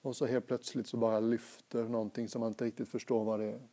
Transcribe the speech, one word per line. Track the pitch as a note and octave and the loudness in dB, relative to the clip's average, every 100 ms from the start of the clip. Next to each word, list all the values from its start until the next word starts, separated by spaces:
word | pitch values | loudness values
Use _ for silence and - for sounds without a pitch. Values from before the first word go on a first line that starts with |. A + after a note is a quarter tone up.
Och | C#3 A#2+ | -6 0
så | B2+ | 2
helt | B2+ - | 2 2
plötsligt | - - - G#2+ | -4 -2 -4 -2
så | A#2 | 2
bara | A2+ A2 | 4 4
lyfter | A2+ A2+ - - _ A#2+ | 4 2 -2 -16 _ -2
någonting | A2+ A#2 G#2+ - A2 | 0 0 -2 -4 -4
som | A#2+ | -2
man | A2+ | -2
inte | G#2 | 0
riktigt | A#2 A2 G#2 | -4 -2 -4
förstår | A#2+ - A#2 | -4 2 2
vad | A2 G#2+ | 2 0
det | G#2+ | -2
är. | A#2 C3 | -4 -14